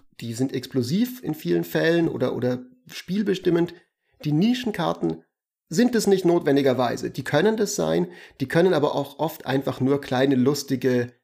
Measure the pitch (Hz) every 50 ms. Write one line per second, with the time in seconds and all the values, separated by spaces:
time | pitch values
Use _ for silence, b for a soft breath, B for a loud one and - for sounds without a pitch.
0 | - _ _ - 127 117 113 117 131 135 - 127 120 - - 135 120 120 160 208
1 | 247 247 - - - 156 151 - - 175 170 170 170 - - 160 156 165 170 170
2 | 170 - - 117 127 123 - - 120 123 123 123 - - _ _ _ - - -
3 | - - 185 208 208 202 185 - - 180 165 170 170 175 - B B B B _
4 | _ _ _ - - 156 147 151 202 233 247 247 - 214 202 - 160 165 165 -
5 | 170 165 160 - - _ _ _ _ _ _ _ _ - 160 175 240 247 240 220
6 | 208 202 196 185 - 170 170 165 - 151 139 143 139 135 123 120 123 120 117 113
7 | 123 120 - - 120 - - 147 180 214 220 220 202 196 - - 165 160 160 170
8 | 180 - B B B B B B 139 - - 165 180 185 180 147 139 - - 143
9 | 139 - - - 147 160 - - - - 131 139 135 147 - - 127 131 143 139
10 | 143 - 131 123 135 143 139 127 123 139 151 147 - - 139 123 131 131 127 123
11 | 120 123 - _